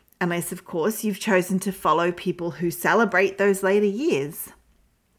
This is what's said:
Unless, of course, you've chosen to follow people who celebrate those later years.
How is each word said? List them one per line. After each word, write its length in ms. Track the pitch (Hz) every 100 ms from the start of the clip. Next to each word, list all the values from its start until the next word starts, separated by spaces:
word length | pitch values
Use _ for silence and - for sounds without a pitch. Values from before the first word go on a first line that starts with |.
| _ _
Unless, 300 | 175 170 170
of 140 | 180
course, 400 | - 170 165 220
you've 160 | 214 196
chosen 400 | - 185 180 190
to 100 | 202
follow 400 | 185 170 156 175
people 420 | 175 185 175 170
who 200 | - 175
celebrate 640 | - 170 190 226 185 196 -
those 240 | 202 190
later 240 | 190 202 208
years. 640 | 202 320 160 143 170 - - _ _ _ _ _